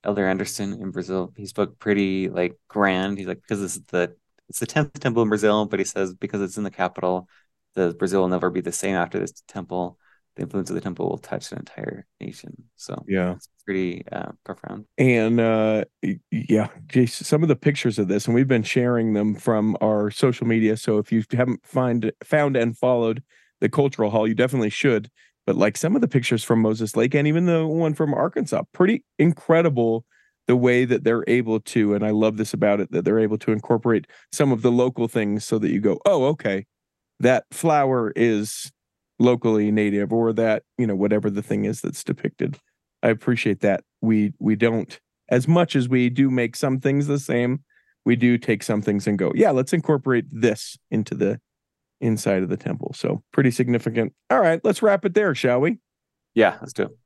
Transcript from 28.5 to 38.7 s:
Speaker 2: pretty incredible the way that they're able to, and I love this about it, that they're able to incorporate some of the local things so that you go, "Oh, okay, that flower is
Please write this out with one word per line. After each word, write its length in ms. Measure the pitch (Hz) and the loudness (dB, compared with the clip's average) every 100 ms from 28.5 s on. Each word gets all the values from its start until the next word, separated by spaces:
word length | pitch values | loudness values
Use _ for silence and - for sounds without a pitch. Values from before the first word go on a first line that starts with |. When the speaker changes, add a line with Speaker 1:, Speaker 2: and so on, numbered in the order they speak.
| - - | -4 -6
Speaker 2:
pretty 320 | - 180 233 _ _ | 0 2 2 _ _
incredible 880 | 156 - - 165 170 131 117 113 - _ _ _ - | 2 2 2 4 4 2 0 0 -4 _ _ _ 2
the 80 | 127 | 4
way 280 | 123 123 | 6 4
that 200 | 127 117 | 2 2
they're 200 | 113 117 85 | 2 0 2
able 320 | 120 113 110 | 0 2 -2
to, 340 | - 120 104 | -2 0 2
and 100 | 101 | 2
I 60 | 107 | 0
love 260 | 107 110 107 | 2 2 0
this 160 | 107 | -4
about 280 | - 104 101 | 0 2 2
it, 100 | 92 | 0
that 140 | 87 | -2
they're 160 | 90 110 | 2 2
able 180 | 110 107 | 2 0
to 140 | - | -2
incorporate 560 | 107 - 117 120 110 - - _ | -2 0 0 2 0 0 -20 _
some 180 | - 147 | -2 0
of 120 | 117 | 2
the 100 | 123 | 2
local 340 | 120 123 120 113 | 4 2 0 -2
things 360 | 117 104 104 | 0 -2 -2
so 140 | - 113 | -2 -2
that 100 | 104 | 0
you 100 | 98 | 0
go, 200 | 104 90 | 0 0
"Oh, 220 | 202 180 131 | 0 2 2
okay, 400 | 156 110 98 101 _ _ _ _ _ | 0 -2 -4 -6 _ _ _ _ _
that 240 | 120 127 - | 2 2 0
flower 600 | - 170 151 135 127 110 - | -4 2 2 2 2 0 2
is 560 | 117 107 107 - - | 2 2 -2 -8 -14